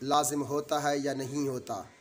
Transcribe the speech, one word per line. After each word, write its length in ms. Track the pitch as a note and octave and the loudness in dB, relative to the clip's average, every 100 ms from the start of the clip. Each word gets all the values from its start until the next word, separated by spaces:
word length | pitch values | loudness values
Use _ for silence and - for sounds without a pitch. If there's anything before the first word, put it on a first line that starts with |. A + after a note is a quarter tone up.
लाजिम 380 | C3+ D3 C#3+ D3 | 2 4 4 0
होता 380 | C3 D3 D3 D3+ | 0 -2 0 0
है 240 | C#3+ C#3+ | 2 0
या 120 | C#3 | 0
नहीं 340 | C3+ B2+ C#3+ C#3 | -2 -2 -2 -2
होता? 400 | B2+ B2 G#2 - - | -2 -4 -8 -8 -16